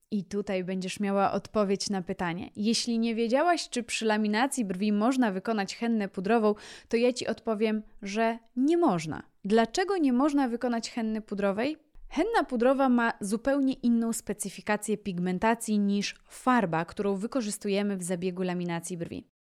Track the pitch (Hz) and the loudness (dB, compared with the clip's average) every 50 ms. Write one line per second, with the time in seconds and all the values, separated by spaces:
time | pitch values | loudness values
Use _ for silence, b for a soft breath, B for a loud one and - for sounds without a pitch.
0 | _ _ 220 202 170 - - 202 202 - 196 185 180 170 190 190 180 185 - - | _ _ -4 -4 -4 -4 -6 -6 -4 -2 -4 -4 -2 -4 -4 -4 -4 -6 -4 -2
1 | 208 196 196 196 196 - - 196 - - - 220 208 190 202 190 - - 202 190 | -2 0 2 2 2 2 0 -2 -4 -2 0 0 2 2 0 -2 -2 -4 -4 -4
2 | 175 - 190 - 190 170 165 180 - - - - 208 220 226 - - 240 233 226 | -4 -6 -6 -4 -4 -4 -4 -6 -8 -12 -8 -4 0 0 0 0 0 0 0 0
3 | 226 233 226 214 233 220 240 269 320 349 349 302 - - - 240 226 - - - | 0 0 0 0 0 2 2 4 4 4 2 0 -2 -4 -6 -6 -6 -4 -6 -2
4 | 226 220 214 214 214 208 208 214 254 277 - 262 226 185 185 180 208 214 208 202 | 0 2 2 2 2 2 2 2 0 0 0 -2 -4 -4 -2 -2 0 0 2 2
5 | 214 240 277 262 247 214 185 190 185 226 226 214 196 185 - - 233 233 233 220 | 2 2 2 2 2 0 0 -2 -2 -2 -2 -2 -2 -4 -4 -4 -2 0 0 0
6 | 202 196 - 202 180 196 226 240 214 214 208 208 B B B B B B - 233 | -2 -4 -6 -4 0 2 2 4 4 4 2 2 B B B B B B 0 2
7 | 240 247 247 247 - - 226 - - 233 220 202 226 220 214 214 208 - - - | 4 2 2 0 -2 -4 -4 -4 -2 -4 0 0 0 0 0 -2 -4 -8 -16 -14
8 | - 196 196 220 226 226 233 233 - _ _ 247 262 294 339 339 349 285 185 170 | -10 -6 -2 0 0 0 0 -2 -8 _ _ 0 2 2 4 4 4 4 2 2
9 | 156 160 - - - - _ _ - 190 214 226 226 226 - 349 392 349 403 370 | -2 -4 -8 -8 -10 -16 _ _ -2 2 4 4 4 2 0 -2 0 0 0 2
10 | 302 269 240 240 277 311 285 285 269 240 226 233 254 247 240 233 226 - - 247 | 2 2 4 4 2 2 2 2 0 0 -2 -2 -2 -2 -2 -2 -4 -6 -6 -4
11 | 226 220 214 220 208 - 214 196 202 196 196 208 240 294 311 - _ _ _ - | -4 -2 -4 -4 -6 -6 -4 -2 0 0 0 0 -2 -2 -4 -6 _ _ _ -20
12 | - - - - 349 453 466 403 302 - 254 226 233 254 277 262 277 262 247 240 | -18 -6 -2 0 0 2 2 0 0 2 0 2 4 4 4 4 4 4 4 4
13 | 233 226 - - 208 190 214 220 - 277 269 285 269 262 262 - - 240 233 233 | 2 0 -2 -4 -4 -4 -4 -2 0 0 2 2 2 0 0 0 2 2 2 4
14 | 233 226 226 - - - 202 - - 196 - - - - 208 208 - - 208 208 | 2 0 -2 -4 -4 -6 -6 -6 -6 -8 -10 -8 -2 -2 -2 -2 0 -2 -4 -2
15 | 208 208 180 175 175 185 185 180 220 226 233 226 - - 214 208 202 202 202 202 | -2 -6 -4 -2 -2 -2 0 2 2 2 2 0 0 0 0 2 2 2 2 0
16 | 196 - - - _ _ - - - 262 254 240 202 170 160 160 170 - - - | -2 -4 -6 -10 _ _ -20 -4 0 2 4 4 4 2 0 -2 -2 -4 -6 -4
17 | 202 202 196 190 196 240 - 269 220 208 202 - - 208 196 196 202 202 202 185 | -2 -2 -2 -2 -4 -4 -2 -2 -2 -2 -6 -6 -2 -2 0 0 0 0 -2 -4
18 | 180 170 185 175 180 185 180 185 185 180 175 180 175 175 170 170 170 - 185 165 | -4 -4 -4 -2 -2 -4 -2 -2 -2 -2 -2 -2 -2 -2 -4 -4 -4 -6 -8 -8
19 | 170 - - 90 - - _ _ | -8 -8 -8 -12 -12 -14 _ _